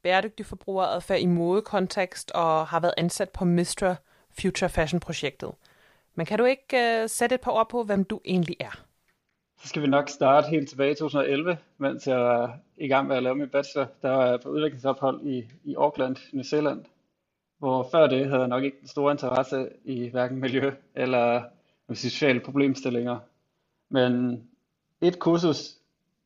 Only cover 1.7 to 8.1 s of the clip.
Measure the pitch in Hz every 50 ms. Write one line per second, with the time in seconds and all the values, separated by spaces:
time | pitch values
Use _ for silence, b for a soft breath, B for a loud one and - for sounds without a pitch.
1.7 | - 196 185 180 - 208 185 180 - - - - - - 170 160 160 156 160 156
2.7 | 170 165 165 175 - - 165 175 - - 202 - - - 190 175 175 170 175 -
3.7 | - - 208 185 180 - b b b b b b _ - - 185 180 - 190 170
4.7 | - - 160 143 170 175 - - 160 - - 139 - _ - - - b b b
5.7 | b b b b b b b b b - 165 - 208 214 240 247 269 262 _ -
6.7 | 269 254 240 233 226 226 220 220 - - 240 233 254 254 - 247 - 220 226 -
7.7 | - 240 233 208 202 196 190 -